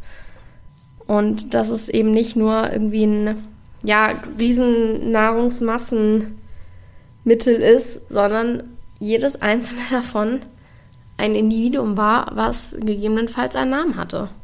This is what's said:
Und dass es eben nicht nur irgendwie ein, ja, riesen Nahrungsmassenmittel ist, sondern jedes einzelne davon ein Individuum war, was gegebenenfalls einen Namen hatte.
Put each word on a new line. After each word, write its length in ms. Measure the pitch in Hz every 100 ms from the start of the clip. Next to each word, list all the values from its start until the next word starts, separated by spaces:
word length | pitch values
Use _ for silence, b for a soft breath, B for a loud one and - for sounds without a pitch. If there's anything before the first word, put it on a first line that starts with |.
| B B B B B B B B - - -
Und 480 | 208 208 214 -
dass 160 | 233 220
es 200 | 226 -
eben 220 | 220 220
nicht 240 | 220 233 226
nur 360 | 220 220 220
irgendwie 340 | 214 208 214 214
ein, 420 | 208 208 214 214 - - -
ja, 300 | 208 208 220 214 - -
riesen 760 | 240 240 247 233 220 220 226
Nahrungsmassenmittel 1200 | 220 220 226 240 240 226 240 240 226 214 220 214 B B B B B B B B - 233 226 247 226
ist, 540 | - 247 - - -
sondern 680 | 208 202 220 233 240 - - - -
jedes 420 | 208 226 277 277
einzelne 400 | 208 226 233 240 247
davon 520 | 254 240 214 214 254 - b b b b b - -
ein 160 | 214 214
Individuum 640 | 220 226 240 277 220 202
war, 340 | 214 233 -
was 440 | 220 220 240 - -
gegebenenfalls 760 | 214 208 214 220 233 247 247 262
einen 160 | 262
Namen 260 | 269 330 190
hatte. 320 | 175 156 190 -